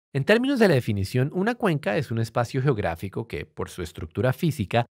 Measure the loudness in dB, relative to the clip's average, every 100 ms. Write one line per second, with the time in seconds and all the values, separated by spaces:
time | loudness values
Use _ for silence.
0 | _ -2 2 2 2 4 6 6 2 0
1 | 0 0 0 0 -2 0 0 0 0 -2
2 | -2 -2 -2 -2 -2 0 0 0 -2 -4
3 | -6 -8 -8 -10 -10 -10 -10 -8 -10 -10
4 | -8 0 0 2 -2 -2 -2 -2 -2